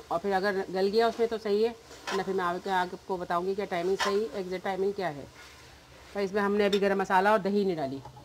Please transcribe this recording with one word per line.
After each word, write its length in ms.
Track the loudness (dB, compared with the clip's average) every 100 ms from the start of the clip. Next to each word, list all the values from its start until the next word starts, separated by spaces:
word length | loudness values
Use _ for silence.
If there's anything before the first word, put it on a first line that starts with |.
| -4
और 80 | -4
फिर 140 | 0
अगर 260 | 0 0 -2 -2
गल 160 | 0 2
गया 200 | 4 2
उसमें 200 | 2 -2
तो 80 | -2
सही 260 | 0 2
है, 60 | 0
वरना 540 | -2 -18 -14 -6 -4
फिर 120 | -2 -2
मैं 80 |
आगे, 260 | -2 -2 0
आगे 220 | 0 0
आपको 260 | -6 -6 -6
बताऊँगी 380 | -2 -2 0 -2
कि 100 | -2
timing 320 | -2 0 0
सही, 280 | 2 0 -2 -4
exact 280 | -6 -4
timing 300 | -4 -2 -2
क्या 160 | -2 -4
है। 180 | -6 -14 -18 -20 -20 -20 -20 -20 -20 -10
तो 60 | -4
इसमें 220 | -2 2
हमने 240 | 2 4 4
अभी 140 | 4
गरम 220 | 2 2
मसाला 300 | 2 4 6
और 80 | 4
दही 240 | 2 0 0
नहीं 100 | 0
डाली। 260 | -4 -6 -12 -18